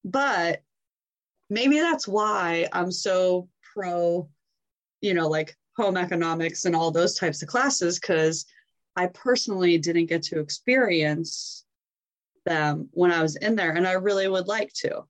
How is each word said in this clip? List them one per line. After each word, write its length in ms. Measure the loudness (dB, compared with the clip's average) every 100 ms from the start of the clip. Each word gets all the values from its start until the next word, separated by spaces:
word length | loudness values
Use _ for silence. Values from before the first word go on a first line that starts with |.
But 580 | -4 -2 0 0 0 -2 _ _ _ _ _ _ _ _ _
maybe 300 | 0 4 4
that's 280 | 2 0 0
why 600 | 0 0 0 0 0 0
I'm 180 | -2 -4
so 580 | -4 0 2 2 0 -2 _ -16
pro, 560 | -8 -4 0 0 0 -4 _ _ _ _ _ _ _
you 140 | -2
know, 140 | 0 0
like, 280 | 0 -4 -10 _ -2
home 200 | 0 0
economics 680 | -2 -2 -2 -2 -4 -2
and 100 | 0
all 160 | 2 2
those 240 | 2 0 0
types 260 | -4 -4
of 60 | -4
classes, 500 | 0 0 0 -2 -2
'cause 440 | 0 2 2 0 -10 _ _ _ _ -4
I 80 | -4
personally 680 | -4 0 0 0 2 4 4
didn't 280 | 2 0 0
get 160 | -2
to 160 | -4 -6
experience 1200 | -6 -6 0 2 4 2 0 0 -4 -8 -12 -16 _ _ _ _ _ _ _ _ -4
them 420 | 0 0 -2 -4
when 200 | 2 4
I 100 | 4
was 140 | 0 0
in 180 | -2 0
there, 160 | 0
and 140 | 0 0
I 60 |
really 340 | 0 0 0 0
would 220 | 0 -2
like 240 | -4 -4 -6
to. 280 | -6 -6 -12